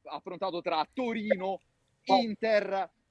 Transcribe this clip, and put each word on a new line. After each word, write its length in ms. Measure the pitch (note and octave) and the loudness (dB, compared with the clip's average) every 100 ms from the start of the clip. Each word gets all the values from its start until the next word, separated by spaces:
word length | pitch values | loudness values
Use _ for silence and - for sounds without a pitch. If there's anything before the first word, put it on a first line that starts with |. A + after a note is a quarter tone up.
affrontato 580 | - D3 F#3+ F3+ F#3+ E3+ | -12 -12 -10 -6 -6 -4
tra 240 | E3+ D#3+ D#3 | -2 -2 -2
Torino, 720 | - B3 A3+ G#3 G3 F#3+ F#3 _ _ _ _ | -4 -4 -2 0 0 0 -6 _ _ _ _
Inter 840 | - G3 A#3 G3+ A3 G#3 G3+ G3 F3 _ _ | 2 4 4 -2 2 2 2 -2 -4 _ _